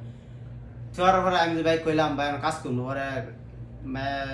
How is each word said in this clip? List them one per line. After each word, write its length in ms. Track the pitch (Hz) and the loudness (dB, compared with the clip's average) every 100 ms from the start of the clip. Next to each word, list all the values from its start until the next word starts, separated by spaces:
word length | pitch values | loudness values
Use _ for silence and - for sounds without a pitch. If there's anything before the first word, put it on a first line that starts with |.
| 117 - - - - - - - - | -14 -16 -16 -16 -14 -14 -14 -14 -10
ছোঁয়ার 240 | - 185 185 | 2 6 6
পরে 140 | 185 175 | 6 4
আমি 80 | 165 165 | 4 4
যে 60 | |
ভাই 140 | 160 160 | 4 2
কইলাম, 320 | 160 156 151 143 | 4 4 4 2
"ভাই, 100 | 147 | 0
আমি 120 | 143 156 | 0 -2
কাজ 100 | 156 | -2
করবো।" 200 | 135 123 | -2 -2
পরে 220 | 127 135 135 131 117 - - - - - | -2 -2 -2 -4 -6 -12 -16 -14 -14 -12
মে-, 420 | 131 131 139 139 135 | -8 -4 -4 -4 -4